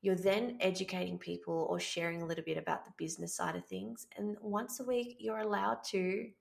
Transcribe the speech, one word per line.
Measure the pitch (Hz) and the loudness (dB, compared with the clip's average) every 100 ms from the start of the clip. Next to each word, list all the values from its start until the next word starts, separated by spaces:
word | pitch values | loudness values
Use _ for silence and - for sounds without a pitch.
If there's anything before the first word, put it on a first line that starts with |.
You're | 196 185 | 4 6
then | 185 202 240 - | 6 4 2 2
educating | 185 185 190 185 180 180 | 2 2 -2 0 -2 -2
people | - 175 170 165 160 | -4 -6 -2 0 2
or | 175 | 2
sharing | - - 170 170 | 0 0 0 0
a | 165 | -2
little | 165 | -2
bit | 160 160 | 0 -2
about | 160 156 | 0 -2
the | - - | -2 -6
business | 165 165 170 - | -6 -4 -6 -2
side | 175 175 | -2 -2
of | - | -6
things. | 185 208 233 - - | -8 -6 -8 -12 -6
And | 208 208 | -4 -4
once | 214 202 240 - | -2 -2 -2 -6
a | |
week, | 247 247 240 - | 0 0 0 -4
you're | 220 220 | -4 0
allowed | 214 202 196 226 - | 2 2 4 0 0
to | 196 185 196 226 - | 0 2 0 -4 -12